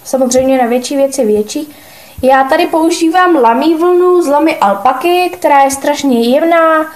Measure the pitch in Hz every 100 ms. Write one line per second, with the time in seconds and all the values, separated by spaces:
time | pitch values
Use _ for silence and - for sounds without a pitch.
0 | - 254 254 254 262 262 233 247 247 285
1 | 277 269 220 208 214 302 302 - - -
2 | - - 254 269 269 311 339 320 330 339
3 | 330 359 359 311 226 240 311 320 349 359
4 | 359 359 277 294 311 320 202 202 254 269
5 | 349 359 359 359 302 277 269 269 294 294
6 | 277 233 233 277 330 339 320 311 311